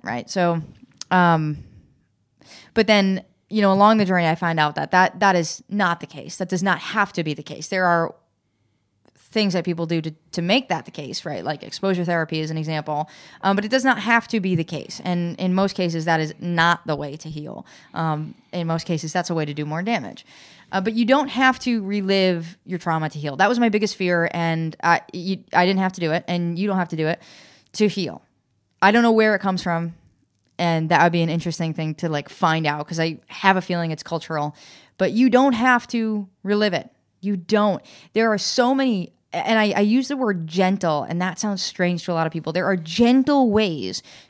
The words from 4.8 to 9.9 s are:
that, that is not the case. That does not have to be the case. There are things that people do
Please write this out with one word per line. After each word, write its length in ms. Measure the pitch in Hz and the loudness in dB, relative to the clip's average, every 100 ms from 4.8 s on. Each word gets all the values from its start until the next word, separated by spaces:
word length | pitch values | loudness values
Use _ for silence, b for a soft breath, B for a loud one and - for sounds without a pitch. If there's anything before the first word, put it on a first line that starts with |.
| 147 | 2
that, 300 | 185 185 - | 4 4 4
that 160 | 202 180 | 2 2
is 260 | 160 - - | 0 -6 -6
not 300 | 208 180 170 | -2 0 -2
the 60 | - | -8
case. 300 | 147 - - | -14 -14 -10
That 120 | 185 | -4
does 140 | 180 | -2
not 160 | 196 170 | 0 -2
have 320 | - 214 196 | -2 -2 -2
to 100 | - | -2
be 100 | 156 | -4
the 80 | 147 | -6
case. 260 | - - 160 | -10 -14 -6
There 180 | 190 180 | 0 2
are 280 | 170 165 - _ _ _ _ _ _ _ _ _ _ - | 2 0 -6 _ _ _ _ _ _ _ _ _ _ -6
things 220 | - 202 | 0 0
that 100 | 180 | 0
people 200 | 170 170 | -2 -4
do 160 | 165 | -2